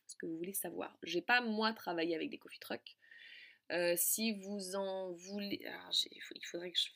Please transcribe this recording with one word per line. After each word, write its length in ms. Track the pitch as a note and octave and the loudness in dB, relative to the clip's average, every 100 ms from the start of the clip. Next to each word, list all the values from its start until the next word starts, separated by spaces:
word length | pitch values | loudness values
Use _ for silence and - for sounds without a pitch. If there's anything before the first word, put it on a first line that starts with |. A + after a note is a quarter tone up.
| - | -12
ce 100 | - | -8
que 80 | E3+ | -6
vous 100 | D#3+ | -4
voulez 180 | F3+ | -4
savoir. 440 | F#3+ F3 E3+ - - | -4 -4 -4 -8 -8
J'ai 180 | E3 F3 | -2 0
pas, 180 | G3+ B3 | 6 6
moi, 320 | A#3 G#3+ A3 | 6 4 2
travaillé 420 | A3 F#3 E3+ E3+ | 2 0 2 2
avec 160 | D#3+ D3 | 2 0
des 80 | - | -6
coffee 220 | - - | -12 -12
trucks. 380 | - - - - - - - - - - - | -6 -6 -8 -20 -20 -20 -18 -18 -20 -16 -2
Euh, 240 | F3 F3 F3 | 4 6 6
si 380 | - - A3 | 4 4 2
vous 420 | G3 G3 G#3 F#3 G3 | 0 -2 -4 -2 -2
en 380 | G3 F#3+ F#3 | 0 -2 -4
voulez, 480 | F3 F#3+ G3+ G3+ - - | -6 -6 -4 -2 -4 -4
alors, 280 | F3 F3+ | -8 2
j'ai, 160 | - - | 2 2
il 80 | - | -2
faut, 160 | - - | -12 -10
il 100 | - | -6
faudrait 280 | F3 F3 | -6 -2
que 60 | - | 0
je 120 | - | 0